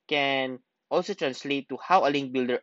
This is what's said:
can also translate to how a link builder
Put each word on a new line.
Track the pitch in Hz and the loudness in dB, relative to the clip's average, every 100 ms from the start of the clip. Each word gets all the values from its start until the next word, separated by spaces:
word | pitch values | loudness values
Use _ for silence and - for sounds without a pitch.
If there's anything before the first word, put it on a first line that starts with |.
| - | -4
can | 147 139 135 131 127 _ _ _ | 0 2 0 -2 -6 _ _ _
also | 156 180 | -2 0
translate | 196 151 127 143 139 - | -2 -4 -4 -4 -4 -4
to | 131 | -8
how | - 185 | 2 4
a | 139 | 4
link | 143 135 | 2 -2
builder | 127 123 120 | -2 0 0